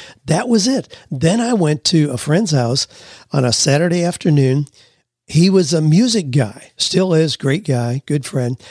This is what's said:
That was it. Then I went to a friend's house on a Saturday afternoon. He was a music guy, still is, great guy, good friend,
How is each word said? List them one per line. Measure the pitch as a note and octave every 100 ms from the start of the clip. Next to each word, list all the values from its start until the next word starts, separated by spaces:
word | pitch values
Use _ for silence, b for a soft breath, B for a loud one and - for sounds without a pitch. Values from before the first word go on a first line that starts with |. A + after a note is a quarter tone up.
| B B C3+
That | - C#4+
was | A3+ G#3+
it. | C4 - B B
Then | C3+ E3 A3+
I | A#3
went | A3+ D3+ D3+
to | - E3 D3
a | B2
friend's | C#3+ E3 G#3
house | C#3+ A#2+ C3+ - B B B B
on | D3
a | B2
Saturday | - C#3+ C#3+ F3 F3
afternoon. | F3 - F3 D3 C3+ C#3 D3 b b b b _ -
He | C#3+ F#3
was | F#3+ C#3+
a | E3
music | D#3 E3 B3 A3 C#3
guy, | C3 A2 - - -
still | - - F#3
is, | D#3+ D#3+ -
great | C3+ D#3+
guy, | G#3+ B2 A#2+ C3 -
good | D3 -
friend, | C3 B2 B2+ B